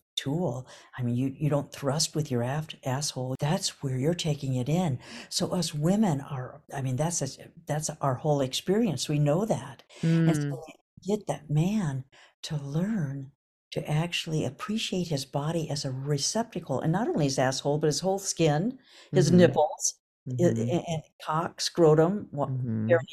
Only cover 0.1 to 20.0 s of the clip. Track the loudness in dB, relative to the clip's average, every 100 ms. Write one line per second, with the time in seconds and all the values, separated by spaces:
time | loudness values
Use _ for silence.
0.1 | -8 -4 -2 -2 -4 -10 -18 -16 -6 -2
1.1 | 0 -2 -2 0 0 -2 -6 -2 -2 -2
2.1 | -2 -2 0 0 -2 -6 -8 -4 -4 -4
3.1 | -6 -6 -2 0 0 -2 -6 -4 -2 0
4.1 | 0 -2 -2 -2 -2 0 0 0 -2 -6
5.1 | -18 -8 -4 -2 -2 -2 0 2 4 4
6.1 | 0 -4 -8 -10 -14 -12 -6 -2 0 -2
7.1 | -2 -4 -6 -18 -12 -6 -4 -4 -2 -2
8.1 | 0 2 2 0 -2 0 2 2 0 0
9.1 | 2 4 4 2 -2 -4 -16 -20 -2 2
10.1 | 4 4 2 0 -6 -12 -20 _ -10 -4
11.1 | -2 -2 -8 -2 2 2 0 -2 -4 -8
12.1 | -18 -20 _ -8 -6 -4 -2 0 -2 -4
13.1 | -6 -12 _ _ _ _ -8 -2 0 0
14.1 | -4 -2 -2 -2 -4 -6 -4 -2 -4 -2
15.1 | -4 -4 -4 -2 -2 -4 -6 -6 -6 -2
16.1 | -2 0 -2 -4 -6 -4 -2 0 0 0
17.1 | 0 0 2 0 0 0 2 2 0 -2
18.1 | -2 -2 2 2 2 0 -4 _ -20 0
19.1 | 4 6 8 8 6 2 0 -6 -6